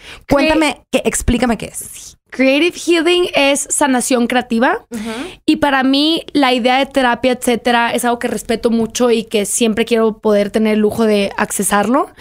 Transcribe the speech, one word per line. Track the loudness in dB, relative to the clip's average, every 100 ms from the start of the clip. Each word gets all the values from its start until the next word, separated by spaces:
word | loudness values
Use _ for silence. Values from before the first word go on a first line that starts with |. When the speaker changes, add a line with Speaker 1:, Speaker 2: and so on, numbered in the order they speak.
| -20 -14 -2
Speaker 1:
Crea- | 0 2
Speaker 2:
Cuéntame, | 2 0 -2 _
que, | -4
explícame | -2 -4 -2 0 0 -2
qué | -6
es. | -12 -16 -16 -20 -20 _
Speaker 1:
Creative | 0 2 2 0 -2
Healing | 0 0 2 2 0
es | 0 0 0 -2
sanación | -2 0 0 0 0 0
creativa. | -2 -2 0 0 0 -6
Speaker 2:
Ujú. | -12 -10 -10 -10 -6 0
Speaker 1:
Y | 0
para | 2 0
mí, | 2 2 2 0 -2
la | 0 2
idea | 2 2 2
de | 0
terapia, | 0 0 2 0
etcétera, | 0 0 -2 2 0 0
es | -2
algo | -2 -2
que | -4
respeto | -6 -4 -2 0
mucho | 0 -2 0 2
y | 2
que | 0 -2 -2
siempre | 0 0 0 0
quiero | 2 0 0
poder | 0 2 2
tener | 0 0
el | 2
lujo | 0 2 2
de | 2 0 -4
accesarlo. | -4 -4 -2 0 2 0 -2 -8